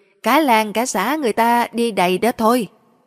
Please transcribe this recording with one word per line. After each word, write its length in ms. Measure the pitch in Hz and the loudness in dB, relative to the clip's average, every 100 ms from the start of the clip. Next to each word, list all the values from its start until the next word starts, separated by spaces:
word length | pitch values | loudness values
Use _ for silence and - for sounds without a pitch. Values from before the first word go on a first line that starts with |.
| _ _ | _ _
Cả 180 | 220 277 | 0 2
làng 320 | 294 220 214 | 2 2 0
cả 140 | 202 254 | -4 -4
xã 300 | 208 208 311 | -2 -4 -2
người 160 | 254 | -2
ta 340 | 208 233 240 233 | 0 2 2 0
đi 180 | 233 233 | -2 -4
đầy 280 | 196 180 185 | 0 0 0
đó 140 | 220 | -2
thôi." 360 | - 220 247 190 _ _ _ | 0 0 0 -2 _ _ _